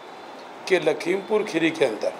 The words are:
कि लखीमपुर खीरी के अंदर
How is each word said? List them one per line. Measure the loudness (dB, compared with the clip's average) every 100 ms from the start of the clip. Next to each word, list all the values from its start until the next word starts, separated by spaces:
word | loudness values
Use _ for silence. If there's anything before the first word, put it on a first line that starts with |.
| -18 -16 -16 -16 -16 -10 2
कि | 4
लखीमपुर | 4 2 0 -2 2 0
खीरी | 2 2 2
के | 4 2
अंदर | 2 -4